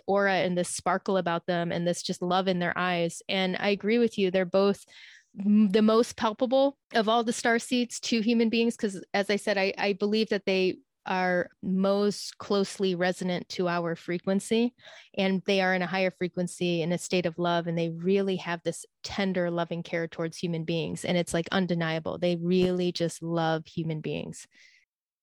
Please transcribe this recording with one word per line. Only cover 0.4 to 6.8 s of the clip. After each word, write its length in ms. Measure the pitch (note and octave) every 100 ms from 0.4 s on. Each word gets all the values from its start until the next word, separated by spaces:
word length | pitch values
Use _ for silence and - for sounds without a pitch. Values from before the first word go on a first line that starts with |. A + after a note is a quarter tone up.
| - F3
this 140 | F3+
sparkle 480 | - - F#3 - F#3+
about 300 | F3 E3+ -
them 240 | F3 E3+
and 160 | E3+ E3+
this 160 | E3+
just 180 | - F3+
love 260 | F3+ F3+ F#3+
in 120 | F3+
their 180 | F3 -
eyes. 460 | F3+ F3 E3+ - -
And 300 | F#3+ F#3 F#3
I 100 | G3+
agree 280 | G3+ G3+ A#3
with 220 | A#3 -
you. 100 | F#3
They're 160 | F#3+ F3+
both 400 | F#3+ G3+ G3 - - - - _ -
m-, 260 | G3 G#3 G#3+
the 120 | G#3+
most 340 | G#3+ A3 A#3+ -
palpable 640 | A3 G#3+ B3+ C4+ C#4 -